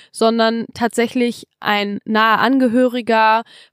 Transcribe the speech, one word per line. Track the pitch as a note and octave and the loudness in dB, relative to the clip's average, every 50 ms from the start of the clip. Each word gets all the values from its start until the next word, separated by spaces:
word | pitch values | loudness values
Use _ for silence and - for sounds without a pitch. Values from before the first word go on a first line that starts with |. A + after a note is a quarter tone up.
| - _ | -20 _
sondern | - - A3+ A3+ A#3 A#3 A3+ A3+ A3+ A#3 A3+ - - | -6 -2 0 0 2 2 0 0 -2 -4 -6 -10 -6
tatsächlich | - A#3 A3+ - - A#3 A#3 - C4 A#3+ A#3+ A3 - - - _ _ | -4 -4 -2 -2 -2 -2 -2 -2 -2 -2 -2 -2 -6 -12 -20 _ _
ein | - - G#3 G#3 G3+ G3+ G3+ G#3 - | -4 -2 -2 -2 -2 -4 -6 -8 -6
naher | - A3 G#3+ A3 A3+ A3 - | -4 0 0 2 2 2 2
Angehöriger, | - A#3 C4+ C4+ C4 B3 G#3+ B3 B3+ B3+ A#3 B3+ A3+ G#3+ A3+ A3 A3 A3 A3 A3+ A#3 - - - - _ | 2 2 2 2 2 2 2 2 2 2 0 -2 -2 0 0 2 2 2 2 0 -2 -6 -14 -20 -20 _